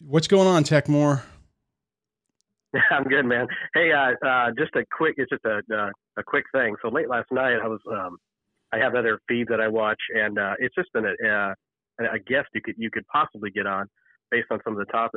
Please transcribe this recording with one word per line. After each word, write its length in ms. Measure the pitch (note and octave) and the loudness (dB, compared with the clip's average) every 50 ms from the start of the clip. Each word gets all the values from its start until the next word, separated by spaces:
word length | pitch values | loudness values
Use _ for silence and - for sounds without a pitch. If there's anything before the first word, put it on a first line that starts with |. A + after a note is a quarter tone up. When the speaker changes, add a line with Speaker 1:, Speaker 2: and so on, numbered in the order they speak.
| E3 | -10
Speaker 1:
What's 220 | C#3 C3+ E3 D#3+ | 0 0 2 4
going 200 | - G3+ F#3+ F#3+ | 4 4 6 6
on, 180 | F#3+ F3+ D#3+ D3 | 6 6 4 4
Tech 240 | - D#3+ D3 - - | 4 2 2 4 4
Moore? 340 | D3 D3 D3 D3 C#3+ C3 - - - - _ _ _ _ _ _ _ _ _ _ _ _ _ _ _ _ _ _ _ _ _ _ _ _ _ _ - | 2 4 4 4 2 0 -4 -10 -20 -20 _ _ _ _ _ _ _ _ _ _ _ _ _ _ _ _ _ _ _ _ _ _ _ _ _ _ 0
Speaker 2:
<laughs> 180 | - - - | 2 4 4
I'm 120 | E3 C#3+ C3+ | 4 2 2
good, 220 | C3+ C3+ C#3+ C3+ | 2 2 2 4
man. 220 | A#2+ B2 A#2+ B2 B2 - - - - - | 2 2 0 0 -2 -6 -10 -10 -4 0
Hey, 180 | D#3 E3+ E3 | 2 4 4
uh, 220 | D3+ C#3+ C3+ B2+ A#2+ A#2 - | 4 4 4 2 2 0 0
uh, 260 | C3+ C3 B2+ A#2+ A#2 A2+ | 2 2 2 2 2 0
just 180 | B2 - - - | -2 -4 -2 -2
a 100 | C3 A2 - | -4 -4 -2
quick, 240 | - - D#3+ D#3 - | -4 0 0 0 0
it's 120 | C#3+ C3 - | -2 -4 -4
just 160 | C#3 A#2 - | -4 -4 -2
a, 160 | A2+ G#2+ G#2 G2+ - A2 | -2 -2 -2 -2 -4 -4
uh, 160 | G#2+ G#2 G2 G2 - _ _ _ | -4 -4 -4 -6 -12 _ _ _
a 60 | G#2 G2+ | -12 -6
quick 220 | - - C#3+ C3 - | -2 -2 -2 -2 0
thing. 240 | - C3+ B2 A2 G#2 - | 0 0 0 0 -2 -4
So 80 | - A2+ | -6 -4
late 200 | A#2 D#3 D#3+ - | -2 -2 -2 -2
last 220 | B2 A#2 A2 - | -2 -4 -4 -2
night, 260 | B2+ B2+ C3 B2+ A#2+ A2+ A2 | -2 0 0 2 0 0 -2
I 40 | |
was, 120 | A2+ A2 G#2 - - | -4 -6 -6 -8 -8
um, 280 | - G2+ F#2+ F2+ F2 - _ _ _ _ _ _ _ _ _ _ - | -8 -6 -6 -8 -10 -14 _ _ _ _ _ _ _ _ _ _ -2
I 60 | A2+ | -2
have 160 | B2 B2 A2+ | 0 0 2
other 240 | B2 A2+ A#2 G#2+ G#2 - | 2 2 2 0 -2 -2
feeds 220 | - A#2+ A#2+ A#2+ A#2 | -2 -2 0 0 0
that 100 | A#2 A2 | 0 0
I 80 | A2 | 0
watch, 320 | A2 A2 A2 G#2+ G#2+ A2 - - - - | 0 0 0 0 0 -2 -2 -6 -4 -2
and, 260 | A2 G#2+ G#2+ G#2 G#2 | -2 -2 0 -2 -2
uh, 140 | G2+ G2 G2+ | -2 -2 -2
it's 160 | - B2+ B2 - | -2 -4 -4 -2
just 180 | - F3+ - - | -4 -6 -2 -2
been 120 | A#2 G#2+ | -2 -2
a, 220 | G2+ F2+ - A2+ | -2 -4 -2 -2
uh, 260 | A2 G#2+ G#2 G2+ G2 F#2+ - _ _ _ _ _ _ _ - A#2 - A2 | 0 0 0 0 -2 -4 -8 _ _ _ _ _ _ _ -6 -4 -4 -4
a 60 | G#2+ | -6
guest 280 | G2 - B2+ C#3+ C3+ - - | -4 -2 -2 -2 -2 -4 -8
you 80 | A#2 | -8
could, 140 | - A2 G2+ | -8 -8 -8
you 120 | A2 A2+ A2 | -6 -8 -6
could 160 | - A2 G#2 | -6 -8 -8
possibly 440 | - - D3 D#3 - - G#2 G#2 G2+ | -2 0 0 0 0 -4 -10 -10 -6
get 160 | G2 G#2 F#2+ | -4 -4 -2
on 200 | G2 F#2+ F#2+ G2 - _ _ _ _ _ _ _ _ | -2 -2 -4 -6 -8 _ _ _ _ _ _ _ _
based 160 | B2 A#2+ A2+ - | -2 -2 -2 -2
on 80 | A2+ G#2 - | -6 -6 -4
some 100 | A#2 A2 | -6 -6
of 60 | G2+ | -6
the 120 | G2+ - | -6 -4
top-, 200 | - A2+ A#2 A#2+ - | -2 -2 -2 -2 -6